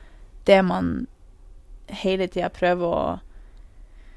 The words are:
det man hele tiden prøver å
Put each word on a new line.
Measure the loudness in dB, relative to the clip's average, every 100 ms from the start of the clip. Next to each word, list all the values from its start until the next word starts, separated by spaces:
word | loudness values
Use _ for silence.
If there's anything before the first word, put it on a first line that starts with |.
| -20 -20 -20 -4 6
det | 6
man | 6 2 -2 -4 -8 -12 -20 -20 -20 -20 -20 -20 -16 -4
hele | -2 0 0
tiden | -2 -4
prøver | 0 2 2 2
å | 0 -2 -4 -10 -20 -20 -20 -20 -20 -20 -20 -20